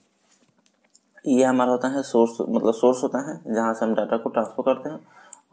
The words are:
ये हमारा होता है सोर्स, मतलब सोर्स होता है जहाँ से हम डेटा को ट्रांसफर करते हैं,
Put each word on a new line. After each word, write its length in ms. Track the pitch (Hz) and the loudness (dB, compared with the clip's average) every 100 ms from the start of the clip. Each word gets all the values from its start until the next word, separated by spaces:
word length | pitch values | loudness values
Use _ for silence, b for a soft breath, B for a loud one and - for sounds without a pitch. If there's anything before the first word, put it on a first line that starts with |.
| _ _ _ _ _ _ _ _ _ _ _ - - | _ _ _ _ _ _ _ _ _ _ _ -10 0
ये 160 | 123 | 4
हमारा 280 | 127 127 123 | 4 4 2
होता 160 | 123 127 | 2 0
है 160 | 139 | -4
सोर्स, 340 | 135 117 117 - | 0 2 2 0
मतलब 320 | - 113 110 | -2 0 0
सोर्स 300 | 113 123 127 | 2 2 2
होता 260 | 131 127 143 | -2 -4 -6
है 120 | - - | -10 -6
जहाँ 280 | 110 113 | -2 -2
से 120 | 110 113 | -2 -2
हम 100 | 110 | -2
डेटा 220 | 104 117 | -2 -2
को 120 | 117 | -2
ट्रांसफर 340 | 117 107 - | -4 -4 -4
करते 260 | 131 127 147 | -2 -2 -4
हैं, 100 | 156 B B B B B | -12 B B B B B